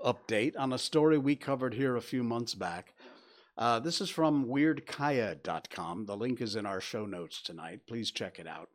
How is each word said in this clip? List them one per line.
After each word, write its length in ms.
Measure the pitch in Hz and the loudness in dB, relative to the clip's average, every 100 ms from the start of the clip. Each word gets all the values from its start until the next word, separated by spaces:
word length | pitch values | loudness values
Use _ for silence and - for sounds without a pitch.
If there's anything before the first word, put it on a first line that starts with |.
update 520 | 120 - - 107 135 156 | 0 0 0 2 2 0
on 160 | 131 | 0
a 40 | 127 | 0
story 400 | - 156 156 151 | 2 6 6 6
we 200 | 135 139 | 4 2
covered 360 | - 131 127 | 0 0 0
here 220 | 113 135 120 | 0 0 0
a 60 | |
few 200 | - 127 | -2 0
months 320 | 117 117 113 | 0 0 -2
back. 400 | 95 90 87 - _ - - - - _ - | -4 -4 -6 -10 _ -20 -20 -20 -20 _ 0
Uh, 220 | 120 117 | 2 2
this 220 | 156 165 | 0 -2
is 80 | - | -2
from 360 | - 156 143 120 | 2 4 4 2
weirdkaya 960 | 139 156 143 - - 147 131 104 73 | 4 4 2 -4 -2 0 2 0 -2
dot 280 | 90 78 - | -4 -6 -6
com. 360 | - 85 90 101 | -8 -6 -6 -6
The 120 | 101 | -4
link 240 | 123 120 | -2 -2
is 160 | 117 107 | -4 -4
in 80 | 101 | -4
our 160 | 95 | -4
show 240 | - 113 104 | -4 -4 -4
notes 360 | 90 80 - | -6 -8 -10
tonight. 460 | - 82 82 107 - | -10 -12 -12 -14 -8
Please 240 | 117 104 | -6 -4
check 280 | - 95 87 | -4 -8 -8
it 80 | 82 | -12
out. 200 | 78 - | -12 -14